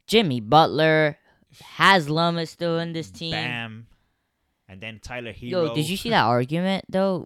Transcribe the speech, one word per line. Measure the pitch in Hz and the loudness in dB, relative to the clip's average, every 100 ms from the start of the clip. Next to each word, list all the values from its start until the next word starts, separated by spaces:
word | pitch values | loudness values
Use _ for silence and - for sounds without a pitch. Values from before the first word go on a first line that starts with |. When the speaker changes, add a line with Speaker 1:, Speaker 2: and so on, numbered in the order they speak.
| - | 0
Speaker 1:
Jimmy | 214 190 123 | 2 2 -2
Butler, | 107 147 147 135 160 156 151 147 _ _ _ - | 2 4 4 4 2 4 2 -2 _ _ _ -20
Haslam | - - 170 196 147 156 170 170 | -16 2 4 6 4 0 0 -2
is | 160 | -6
still | - 170 165 | -6 -4 -2
in | 170 | -4
this | 165 143 | -8 -10
team. | - 165 | -10 -8
Speaker 2:
Bam, | 110 120 120 117 110 117 _ _ _ _ _ _ _ - | -6 -6 -6 -10 -14 -20 _ _ _ _ _ _ _ -20
and | 95 | -16
then | 110 107 | -14 -14
Tyler | - 123 117 101 | -12 -10 -10 -10
Speaker 1:
Yo, | 120 - 123 | -6 -2 -2
Speaker 2:
Herro. | |
Speaker 1:
did | 131 156 | -2 -4
you | 190 | -4
see | 233 | 0
that | 208 | 2
argument | 110 240 131 165 185 196 - | 4 2 0 -2 -2 -4 -4
though, | 190 196 180 | -2 0 -2